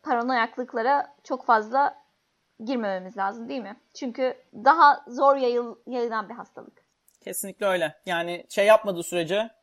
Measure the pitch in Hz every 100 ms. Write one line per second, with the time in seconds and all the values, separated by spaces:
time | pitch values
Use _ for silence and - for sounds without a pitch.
0 | 311 247 240 254 233 254 247 247 226 285
1 | 277 _ - 269 - 220 214 254 285 -
2 | _ _ _ _ _ _ 220 254 214 190
3 | 185 196 196 226 226 269 196 220 _ -
4 | 262 233 262 247 _ - 240 320 294 277
5 | - 247 277 277 247 240 240 - - 247
6 | 233 220 196 233 180 - - _ _ _
7 | _ _ - 185 196 185 202 185 156 -
8 | - 170 170 175 - - 202 220 208 175
9 | 170 175 160 196 226 _